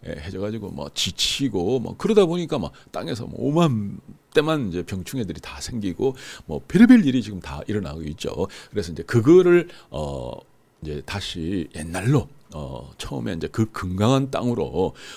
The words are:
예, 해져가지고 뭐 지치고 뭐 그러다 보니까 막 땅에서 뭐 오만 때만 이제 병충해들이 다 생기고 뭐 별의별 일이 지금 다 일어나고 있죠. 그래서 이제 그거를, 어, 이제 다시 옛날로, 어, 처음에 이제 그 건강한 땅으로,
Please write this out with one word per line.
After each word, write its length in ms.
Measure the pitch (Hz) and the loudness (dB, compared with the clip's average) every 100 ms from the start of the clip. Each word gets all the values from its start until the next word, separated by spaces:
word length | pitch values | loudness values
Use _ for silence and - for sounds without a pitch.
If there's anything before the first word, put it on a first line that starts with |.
| - | -12
예, 60 | |
해져가지고 580 | 80 80 95 101 110 98 | -10 -10 -6 -6 -6 -8
뭐 200 | 71 73 | -10 -8
지치고 840 | - - - - - 139 101 87 127 | -4 -4 -2 -2 0 0 0 0 0
뭐 160 | 104 95 | -2 -2
그러다 280 | 185 214 180 | 2 6 4
보니까 320 | 175 165 143 | 2 -2 -2
막 140 | 82 - - | -4 -10 -12
땅에서 360 | - 165 113 - | -8 -6 -6 -8
뭐 200 | - 127 | -4 0
오만 520 | 151 170 113 101 - - - _ | 4 4 2 -2 -8 -16 -20 _
때만 360 | 151 151 156 110 | 2 2 2 -2
이제 140 | 85 | -4
병충해들이 580 | 80 95 85 135 98 76 | -4 -6 -6 -6 -6 -8
다 180 | - - | -12 -12
생기고 560 | - 120 101 85 135 131 - - - | -10 -6 -4 -2 -2 -2 -10 -16 -8
뭐 160 | 73 - | -8 0
별의별 380 | 175 233 247 151 | 6 8 8 8
일이 160 | 127 | 2
지금 180 | 104 98 | -2 -8
다 220 | - 143 - | -10 -10 -6
일어나고 360 | 107 82 78 | -4 -6 -8
있죠. 440 | 78 76 - - 85 - - | -8 -6 -6 -4 -4 -6 -8
그래서 220 | 104 85 | -6 -6
이제 120 | 80 | -6
그거를, 640 | - 120 117 180 180 175 170 - - | 0 4 8 10 10 6 2 -8 -10
어, 420 | - - - 62 - - _ _ _ | -6 -6 -6 -8 -10 -16 _ _ _
이제 200 | 78 73 - | -10 -8 -8
다시 600 | 101 - 87 80 98 76 - | -8 -8 -6 -4 -4 -4 -8
옛날로, 540 | 80 90 107 143 - - - | -8 -2 2 2 2 -8 -16
어, 380 | 76 69 60 71 - | -12 -10 -12 -14 -14
처음에 360 | - - 113 | -10 -6 -6
이제 140 | 82 80 | -4 -4
그 240 | - 113 | -2 -2
건강한 580 | - 90 92 107 135 135 | -2 -6 0 4 4 2
땅으로, 640 | 135 123 117 67 87 92 - - | -2 -2 -2 -2 0 -2 -4 -14